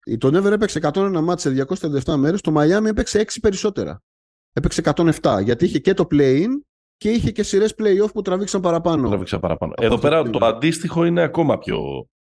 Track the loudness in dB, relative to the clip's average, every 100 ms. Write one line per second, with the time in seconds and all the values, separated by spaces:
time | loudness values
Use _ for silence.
0 | -8 -2 2 2 2 0 -2 -2 -2 0
1 | 0 0 0 0 -2 -2 -2 -4 -4 -4
2 | -2 0 0 0 0 2 4 2 0 -2
3 | -2 -2 -2 -2 -2 0 -4 -4 -8 -10
4 | _ _ _ _ _ -4 -2 0 0 2
5 | 2 2 2 2 0 0 0 0 0 0
6 | 2 4 4 4 2 -2 -8 _ _ _
7 | -2 0 0 -2 -2 0 0 0 2 2
8 | 2 -2 -4 -4 -2 -2 0 0 0 0
9 | 0 -2 -2 -4 -2 -4 -6 0 0 2
10 | 2 2 0 0 0 2 -2 -2 -4 -2
11 | 0 2 0 0 0 0 -2 -6 -6 -8
12 | -12 _